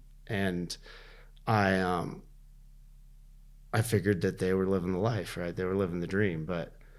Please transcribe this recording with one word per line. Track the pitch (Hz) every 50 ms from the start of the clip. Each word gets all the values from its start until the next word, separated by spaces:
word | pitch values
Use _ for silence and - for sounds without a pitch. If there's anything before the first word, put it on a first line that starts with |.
| - - - - -
and | - 104 98 98 95 90 90 87 82 - - - - - - - - - - - - - - -
I, | - 113 104 101 95 95 95
um, | 92 90 90 85 - - - - - - - - - - - - - - - - - - - - - - - - - - - - - - - - - -
I | - 110
figured | - - 113 98 85 101 101 85
that | 90 95 85 -
they | 95 92
were | 95 95 95
living | 95 98 95 85 92
the | 92 90
life, | 104 120 117 101 85 - -
right? | - 87 87 87
They | 92 92
were | 92 95
living | 98 98 85 87 87
the | 85
dream, | 78 92 101 107 95 82 80 78
but | 85 90 85 73 - - - - - -